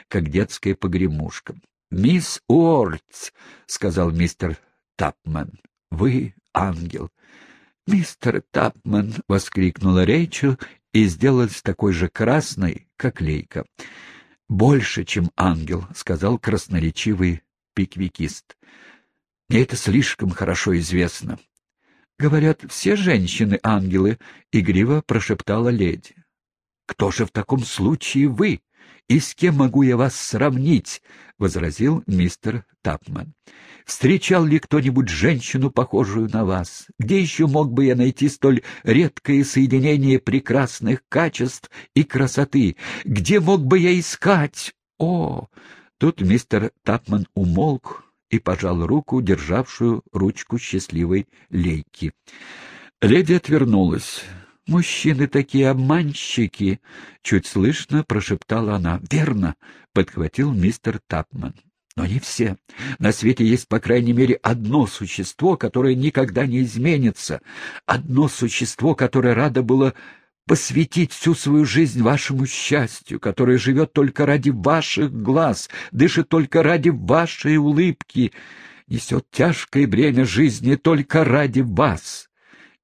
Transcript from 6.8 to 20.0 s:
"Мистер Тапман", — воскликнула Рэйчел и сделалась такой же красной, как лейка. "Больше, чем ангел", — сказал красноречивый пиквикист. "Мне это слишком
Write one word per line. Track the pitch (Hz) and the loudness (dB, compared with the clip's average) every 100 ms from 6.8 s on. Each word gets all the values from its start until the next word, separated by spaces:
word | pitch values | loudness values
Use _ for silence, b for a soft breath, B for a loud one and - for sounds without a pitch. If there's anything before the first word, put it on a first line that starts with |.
| 85 - - b b b b b b _ - | -8 -10 -14 b b b b b b _ -2
"Мистер | 196 165 - 123 - - | 0 0 -4 -2 -2 -4
Тапман", — | - - - - 104 104 110 - | -2 -2 -2 -4 -2 -2 -6 -2
воскликнула | 98 - - 92 - 95 92 92 | -2 -2 -2 -2 0 2 2 4
Рэйчел | 143 170 - 139 131 B B _ | 2 0 -2 -2 -2 B B _
и | 110 104 | 2 2
сделалась | 80 135 131 117 - | 2 2 2 2 -2
такой | - 92 101 | -6 -2 0
же | 87 90 | 0 -2
красной, | - 113 147 - - 90 - - _ | -2 0 0 0 -4 -4 -4 -14 _
как | 127 - | -6 -4
лейка. | 78 76 - 80 - _ B B B B B B _ | -4 -4 -6 -10 -12 _ B B B B B B _
"Больше, | 95 117 143 101 - 87 | 2 4 4 0 -6 -6
чем | 104 85 - | -4 -4 -2
ангел", — | 92 82 78 85 90 - | -2 0 -4 -8 -8 -14
сказал | - 85 98 120 | -6 -4 -2 -2
красноречивый | - 98 - 87 80 - 110 101 90 85 - _ _ | -2 -4 -2 -2 -2 -2 -4 0 0 -2 -8 _ _
пиквикист. | - 95 87 92 - 80 - _ _ b b b b b b _ _ _ | -4 -4 -4 -8 -6 -8 -8 _ _ b b b b b b _ _ _
"Мне | 113 | 0
это | 127 123 | 0 -2
слишком | - 110 | 0 0